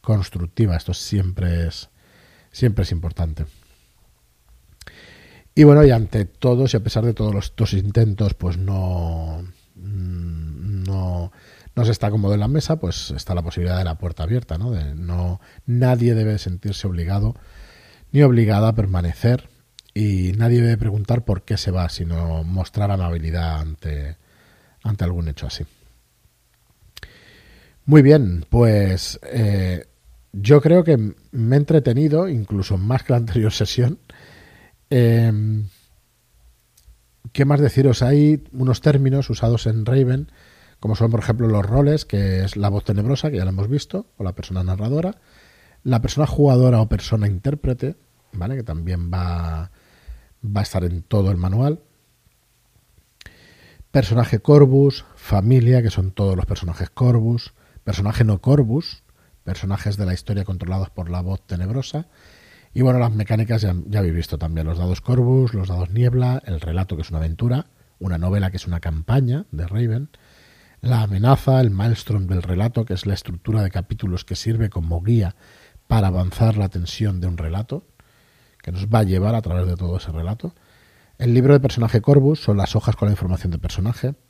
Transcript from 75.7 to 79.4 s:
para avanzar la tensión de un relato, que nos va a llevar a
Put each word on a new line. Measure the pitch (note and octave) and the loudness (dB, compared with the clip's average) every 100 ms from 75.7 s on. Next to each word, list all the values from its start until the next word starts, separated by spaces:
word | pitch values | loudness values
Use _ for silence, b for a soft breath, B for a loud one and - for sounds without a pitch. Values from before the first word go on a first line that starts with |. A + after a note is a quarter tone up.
| b _ | b _
para | A2+ G2 | 0 2
avanzar | F#2 F2+ - A2+ G#2 | 0 -2 0 0 2
la | F#2+ | -2
tensión | F2+ F2 - G#2+ F#2 | -4 -8 -4 -4 -2
de | F2+ | -4
un | E2+ | -4
relato, | D#2+ F2 A2+ C#3 - _ b b b b b b | -4 -6 -6 -10 -12 _ b b b b b b
que | - | -10
nos | F2+ G2 | -8 0
va | A2+ | 2
a | |
llevar | G#2 F#2 G2+ | 2 2 0
a | A#2 | -2